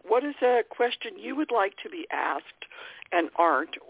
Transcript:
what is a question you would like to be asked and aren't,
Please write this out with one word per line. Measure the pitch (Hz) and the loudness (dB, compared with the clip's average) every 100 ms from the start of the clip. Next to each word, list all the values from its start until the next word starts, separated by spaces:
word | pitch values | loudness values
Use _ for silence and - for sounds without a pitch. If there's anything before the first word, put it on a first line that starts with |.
| 180 | 0
what | 240 | 0
is | 294 277 | 0 0
a | 247 240 226 | 4 4 0
question | - 247 - 233 - | 0 -2 0 -8 -10
you | 233 269 | -8 -6
would | 302 | 0
like | 233 196 - | 0 0 -4
to | - | -12
be | 185 - | -12 -8
asked | 143 160 139 - _ - - - - - | -4 -2 -4 -8 _ -18 -16 -18 -18 -2
and | 175 165 - | -2 0 4
aren't, | 170 139 165 - - | 4 4 0 -10 -4